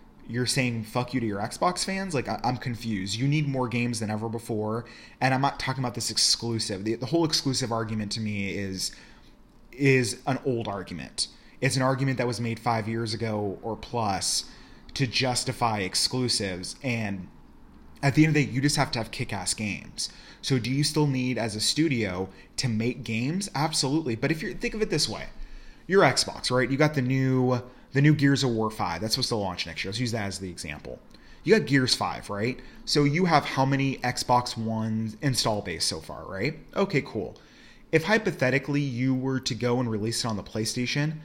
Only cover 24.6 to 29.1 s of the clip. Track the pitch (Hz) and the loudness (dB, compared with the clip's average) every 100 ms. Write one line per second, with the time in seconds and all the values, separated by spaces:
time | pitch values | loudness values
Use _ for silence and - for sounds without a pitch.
24.6 | - 214 214 226 - 98 - - - - | -4 -2 0 0 0 -2 -8 -10 -12 -12
25.6 | - - - 196 151 - - - - 127 | -16 -14 2 6 6 6 0 -4 0 2
26.6 | 123 135 151 151 127 135 131 131 127 123 | 2 4 4 4 2 4 4 4 4 2
27.6 | - - - 135 147 135 139 139 135 110 | -2 -14 -2 6 8 8 6 6 4 2
28.6 | 110 107 95 85 110 | 0 -2 -4 -2 -2